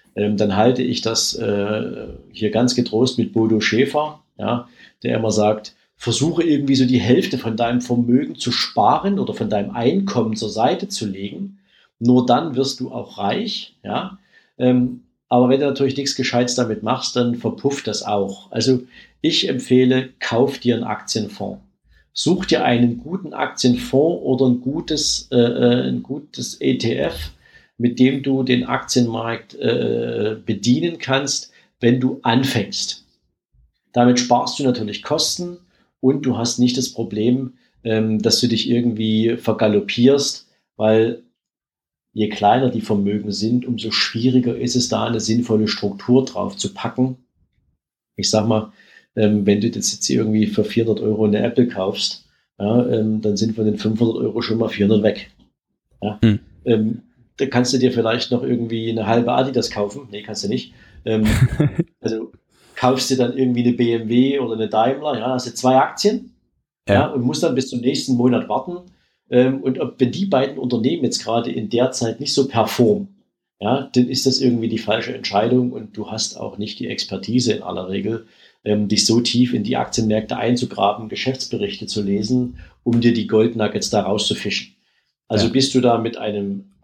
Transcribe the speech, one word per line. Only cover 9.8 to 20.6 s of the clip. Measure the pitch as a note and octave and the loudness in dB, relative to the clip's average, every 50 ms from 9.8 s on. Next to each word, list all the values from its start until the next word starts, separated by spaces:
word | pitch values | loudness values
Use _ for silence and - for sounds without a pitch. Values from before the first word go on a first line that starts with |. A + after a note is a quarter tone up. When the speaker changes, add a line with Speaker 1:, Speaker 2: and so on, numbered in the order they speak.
| A#2 B2 E3+ G3 G3 - - B2+ G#2+ A2 A2 | 0 2 2 2 0 -2 0 -2 -2 -2 -2
Speaker 1:
zur | G#2+ A#2 G#2 | -4 -6 -6
Seite | G2 G#2+ A2+ C3+ - - - - | -2 0 0 0 0 0 -4 -8
zu | - - A2+ | -8 -6 -6
legen. | G#2 F#2 F#2 G2 G2+ C#3 E3+ G3 G3+ - - _ _ _ _ _ _ _ - | -6 -6 -8 -8 -10 -8 -10 -12 -12 -12 -18 _ _ _ _ _ _ _ -2
Nur | A#2 A#2+ B2 B2+ B2 | 4 6 6 6 6
dann | B2 A#2+ C3+ E3 E3 C3 | 4 4 2 2 -2 -2
wirst | B2 C3+ C3 - - | -2 -2 -2 -2 -8
du | B2+ - | -8 -10
auch | - A#2 A2 - - - | -10 -10 -12 -12 -10 -6
reich“, | G2+ G2 A#2 E3+ A#3 A#3 - - - - _ _ - | -4 -2 -2 -2 -4 -6 -6 -8 -12 -14 _ _ -10
ja. | G2+ G#2 C3 F3 F#3 F#3 - _ _ _ _ _ _ _ - | -6 -6 -6 -6 -6 -12 -16 _ _ _ _ _ _ _ 0
Ähm, | B2+ B2+ B2+ B2+ B2 B2 - - _ _ _ _ _ - | 2 2 4 4 2 0 -4 -8 _ _ _ _ _ 0
aber | B2 B2 B2+ B2 | 2 4 4 4
wenn | C3+ C#3 | 4 2
du | D3 C#3+ | 2 0
natürlich | C3 C3+ C#3 C3+ C3+ | 0 0 0 0 0
nichts | C#3 C#3 C#3 - | -2 -4 -6 -4
Gescheites | - B2+ - - A#2+ B2 B2 - | -4 -4 -2 0 0 0 0 0
damit | - B2 A2 A2 G2+ | -2 -2 -2 -2 -4
machst, | G#2+ A2 B2+ B2+ - - - | -2 -2 -2 -2 -4 -4 -2
dann | B2+ B2 A#2+ A#2+ | 0 0 0 -2
verpufft | - - A2+ - - - C#3 C#3 - - | -2 -4 -4 -4 -2 -2 -2 -2 -2 -4
das | A2 G#2 - | -6 -6 -6
auch. | - G#2 G#2 G2+ G2 F#2+ - - - - | -4 -2 -2 -2 -2 -2 -6 -12 -14 -10
Also | - A2+ A2 B2 C3 B2 B2 - - - - - _ _ | -6 -2 2 2 2 0 0 -8 -20 -20 -20 -20 _ _
ich | - D#3 D#3 - - - | -2 0 0 0 0 -2
empfehle, | C#3 B2+ C3 - C3 B2+ B2+ B2 B2+ B2+ C3 - - - | -2 -4 0 4 4 6 6 6 4 2 0 -4 -8 -10
kauf | - - A#2+ A2+ C3 - - | -6 -2 2 2 2 2 0
dir | - | -2